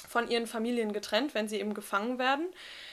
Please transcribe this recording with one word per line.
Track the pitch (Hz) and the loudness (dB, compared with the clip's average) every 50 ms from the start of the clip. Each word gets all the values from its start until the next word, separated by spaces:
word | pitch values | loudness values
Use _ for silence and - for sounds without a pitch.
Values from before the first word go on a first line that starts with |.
| - | -4
von | - - 240 233 - | 0 0 0 2 2
ihren | 240 233 233 | 2 0 0
Familien | 226 - 226 220 240 240 233 220 214 202 | 0 -2 0 0 2 2 2 2 2 0
getrennt, | 208 202 - 214 214 269 294 - | -2 -2 2 2 2 2 2 0
wenn | 208 214 208 | 0 0 0
sie | 214 202 | 0 -2
eben | 202 214 208 | 0 -2 -2
gefangen | 208 208 - - 196 208 240 254 | -4 -4 0 0 0 2 2 0
werden. | 247 254 254 277 277 330 370 - - - - - - - - | 2 4 2 4 2 0 -4 -6 -10 -16 -16 -14 -14 -14 -16